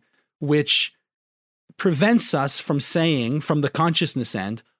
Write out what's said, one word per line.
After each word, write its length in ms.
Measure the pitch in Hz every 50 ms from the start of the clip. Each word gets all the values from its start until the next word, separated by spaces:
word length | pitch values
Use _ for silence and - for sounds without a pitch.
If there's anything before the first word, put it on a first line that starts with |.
| _ _ _ _ _ _ _ _
which 540 | 156 143 147 151 143 - - - - - - _ _ _ _ _ _ _ _ _ _ _ _ _ _ _ _ -
prevents 560 | - 196 165 135 190 214 240 233 - - -
us 260 | 143 135 139 - -
from 200 | - - 151 143
saying, 600 | - - - 175 160 165 156 135 117 113 135 151
from 200 | - - 156 151
the 80 | 143 135
consciousness 680 | - - 160 170 160 - 170 143 - 135 113 - -
end, 280 | 107 95 101 110 110 - _ _